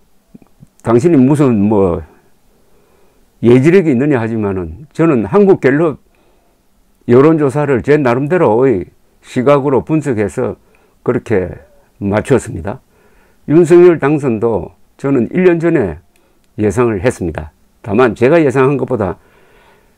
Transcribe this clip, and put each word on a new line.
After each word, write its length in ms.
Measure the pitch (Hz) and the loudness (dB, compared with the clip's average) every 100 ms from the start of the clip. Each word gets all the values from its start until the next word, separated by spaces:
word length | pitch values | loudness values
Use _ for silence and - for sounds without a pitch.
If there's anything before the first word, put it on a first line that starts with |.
| _ _ _ - _ _ _ _ | _ _ _ -20 _ _ _ _
당신이 340 | - 120 165 156 | -2 0 4 4
무슨 420 | 127 143 143 110 | 4 2 2 2
뭐 440 | 101 107 95 82 76 _ _ _ _ _ _ _ _ _ _ _ _ _ | 0 2 0 -2 -8 _ _ _ _ _ _ _ _ _ _ _ _ _
예지력이 480 | 113 127 143 190 160 | 2 4 4 2 2
있느냐 320 | 120 151 131 | 0 0 -2
하지만은 640 | 113 113 101 95 85 82 151 | -2 -4 -4 -6 -8 -12 -12
저는 320 | - 165 123 98 | -2 0 0 0
한국갤럽 720 | 202 196 175 135 143 170 113 _ _ _ _ _ _ _ _ _ _ - | 2 2 2 0 0 -2 -6 _ _ _ _ _ _ _ _ _ _ 0
여론조사를 760 | 123 151 165 147 139 143 127 | 4 4 2 -2 -2 -2 -2
제 140 | 131 151 | 0 0
나름대로의 880 | 127 120 143 180 143 110 135 98 82 _ _ _ | 0 -2 -2 0 0 2 0 0 -6 _ _ _
시각으로 640 | - 127 127 143 139 185 170 | -10 -4 0 0 0 -2 -2
분석해서 720 | 160 147 107 101 - 117 92 _ _ _ _ | -4 -2 -4 -4 -4 -6 -8 _ _ _ _
그렇게 460 | - 120 - 104 90 - - _ _ - | -4 -4 -2 -4 -4 -10 -20 _ _ -10
맞추었습니다. 840 | 101 107 - 123 - 90 95 123 _ _ _ _ _ _ - | -6 -4 0 -2 -2 -12 -12 -14 _ _ _ _ _ _ 0
윤석열 520 | 156 165 175 180 160 | 2 4 6 6 4
당선도 760 | 139 151 139 110 117 101 - - _ _ | 0 -2 -2 -4 -2 -4 -8 -16 _ _
저는 320 | 139 135 110 | -4 -2 -2
일 140 | 180 180 | 0 0
년 140 | 170 | 2
전에 400 | 170 165 98 80 _ _ _ _ _ - | 0 -2 -4 -8 _ _ _ _ _ -4
예상을 420 | 104 95 120 104 | -2 0 -2 -2
했습니다. 500 | 117 - 87 73 78 _ _ _ | -4 -4 -6 -8 -14 _ _ _
다만 320 | - 101 127 | -4 0 0
제가 300 | 101 123 165 | 0 2 2
예상한 340 | 147 131 131 139 | 2 0 0 -2
것보다 400 | - 123 95 98 _ _ _ _ _ _ _ | -4 -4 -6 -8 _ _ _ _ _ _ _